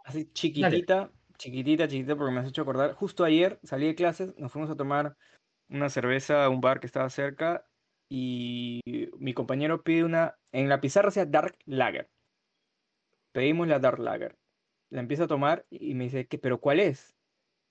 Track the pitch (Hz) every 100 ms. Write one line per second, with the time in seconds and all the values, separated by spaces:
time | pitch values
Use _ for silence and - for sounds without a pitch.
0 | - 156 156 - 165 156 185 165 175 190
1 | 196 - _ _ 127 131 131 156 156 135
2 | 131 147 139 127 135 131 139 131 143 -
3 | 196 - 165 156 185 196 - 135 151 160
4 | 175 165 190 - 135 147 156 143 139 143
5 | 147 - _ _ _ _ _ 139 143 139
6 | 120 131 135 147 135 131 127 135 127 135
7 | 131 135 139 139 165 170 - _ _ _
8 | _ 131 127 123 120 120 123 120 120 120
9 | 117 - 135 123 123 135 151 165 - 165
10 | 165 165 165 - _ 131 139 139 139 202
11 | 202 196 160 151 - - - 135 117 69
12 | - _ _ _ _ _ _ _ _ _
13 | _ _ _ 127 139 165 170 143 131 120
14 | 113 107 - - _ _ _ _ _ 131
15 | 120 147 165 143 143 170 - - - 127
16 | 123 131 123 143 131 123 143 156 190 135
17 | - _ _ _ _ _ _